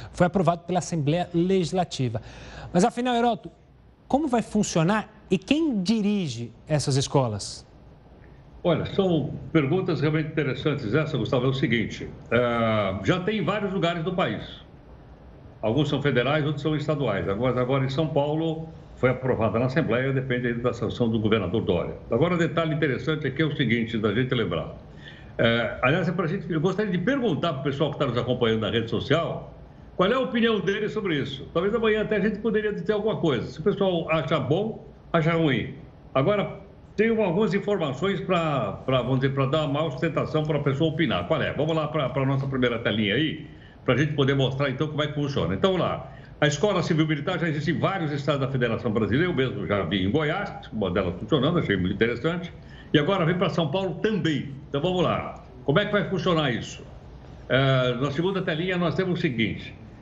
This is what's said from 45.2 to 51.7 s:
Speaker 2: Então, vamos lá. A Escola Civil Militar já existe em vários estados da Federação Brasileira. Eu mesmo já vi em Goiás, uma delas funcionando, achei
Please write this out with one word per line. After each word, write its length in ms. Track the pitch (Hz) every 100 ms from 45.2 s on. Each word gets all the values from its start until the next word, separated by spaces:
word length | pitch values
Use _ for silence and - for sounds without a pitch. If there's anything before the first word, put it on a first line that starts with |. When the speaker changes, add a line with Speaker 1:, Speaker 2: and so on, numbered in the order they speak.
| 143 127 82 92
Speaker 2:
Então, 160 | 196
vamos 160 | 180 117
lá. 240 | 80 - - - -
A 80 | 147
Escola 340 | - 208 180
Civil 240 | - 156 160
Militar 320 | 151 135 175
já 80 | 170
existe 220 | 143 156
em 80 | 135
vários 340 | 160 190 151
estados 300 | 143 139 143
da 60 | 135
Federação 440 | 131 120 104 120
Brasileira. 380 | 107 104 123 180
Eu 20 | 131
mesmo 320 | 131 104 87
já 160 | 101
vi 200 | 85 98
em 60 | 92
Goiás, 420 | 139 151 185 196 - -
uma 160 | 110 95
delas 240 | 92 90 -
funcionando, 400 | 113 147 135 175
achei 180 | -